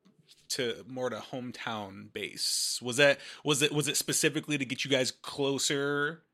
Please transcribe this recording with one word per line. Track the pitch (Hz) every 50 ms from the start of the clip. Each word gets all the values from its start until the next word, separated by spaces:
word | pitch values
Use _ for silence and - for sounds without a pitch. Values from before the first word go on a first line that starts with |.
| _ _ _ _ _ - - - _ -
to, | - - 127 117 110 - 98 104
more | 131 127 127 123
to | 113 104
hometown | 104 - - 131 123 123 113 - - 123 113 110 104 98 98 101 104 104 -
base? | 107 101 - - - - - - - - - - -
Was | 117 123 120 123
that, | 147 139 135 - - - - - -
was | 143 151 135
it, | 147 143
was | 147 147 147 143
it | 147 -
specifically | - - 143 - - 156 135 156 143 - 151 143
to | 135
get | 123 131 - -
you | 135
guys | 135 131 131 117
closer | - _ - - - - 139 135 139 131 - - 147 139 143 143 143 143 143 151 165 165 - _